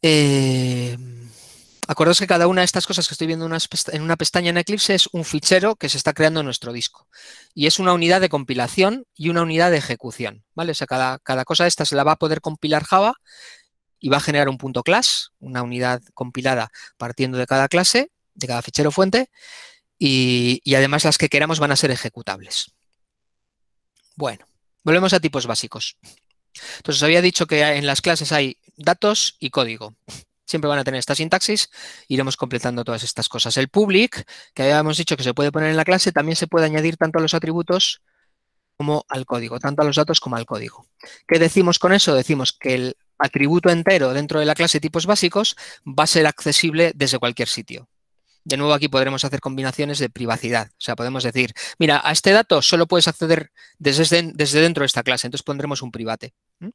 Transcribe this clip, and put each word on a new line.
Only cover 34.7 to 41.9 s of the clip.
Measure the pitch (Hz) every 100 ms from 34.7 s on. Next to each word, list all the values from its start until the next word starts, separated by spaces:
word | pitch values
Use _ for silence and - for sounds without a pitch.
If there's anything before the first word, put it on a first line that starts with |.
| 151 156 151
dicho | 170 151
que |
se | 127
puede | 120 143
poner | 151 156
en | 160
la |
clase, | 160 180 196
también | 170 151 165
se | 165
puede | 170 160
añadir | 156 160 165
tanto | 160 165
a |
los | 160
atributos | 165 160 165 165 180 - - _ _ _ _ _ _ _ _
como | 147 151 -
al | 135 131
código, | 120 113 120
tanto | 135 143
a | 147
los | 143
datos | 151 160
como | - 120
al | 117
código. | 107 113 - _ _ - - _
¿Qué | 165
decimos | 165 - 175 170
con | 180